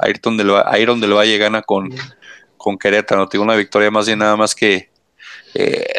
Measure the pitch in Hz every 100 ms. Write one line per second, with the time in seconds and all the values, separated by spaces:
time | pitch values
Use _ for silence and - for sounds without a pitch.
0 | 110 101 - 110 101 101 - 104 113 120
1 | 107 104 110 107 107 110 - 101 95 131
2 | - - - - _ - - 98 104 104
3 | 101 98 95 98 107 110 98 104 104 107
4 | 107 107 107 107 107 - 113 92 - _
5 | _ _ - - - - - - -